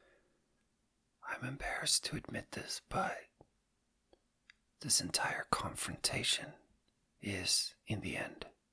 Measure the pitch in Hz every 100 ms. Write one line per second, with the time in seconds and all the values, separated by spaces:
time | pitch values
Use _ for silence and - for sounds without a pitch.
0 | - _ _ _ _ _ _ _ _ _
1 | _ _ - - 127 139 - - 151 -
2 | - 151 - 113 - - - - - -
3 | - - - _ - _ _ _ _ _
4 | _ - _ _ - - _ _ - -
5 | - - - - - - - - - -
6 | - - - - - - _ _ _ _
7 | _ _ 104 98 90 - - - - 107
8 | - - - - - - _